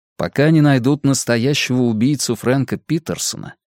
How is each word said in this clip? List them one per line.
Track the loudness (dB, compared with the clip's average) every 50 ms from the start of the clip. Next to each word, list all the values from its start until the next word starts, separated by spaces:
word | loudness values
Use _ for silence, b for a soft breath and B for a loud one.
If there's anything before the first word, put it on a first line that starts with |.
| _ _ _
Пока | -6 -6 -4 0 2 2 4
не | 4 4
найдут | 4 4 4 4 2 0 0 0 0
настоящего | 0 0 0 -2 -2 -2 0 0 0 -2 -2 -2 -2 0 0
убийцу | 0 0 0 2 0 0 0 0 -2 -4 -4
Фрэнка | -2 -2 0 0 0 0 -2 -6
Питерсона, | -8 _ -4 -6 -4 -4 -6 -8 -6 -6 -8 -8 -10 -12 -16 -18 _ _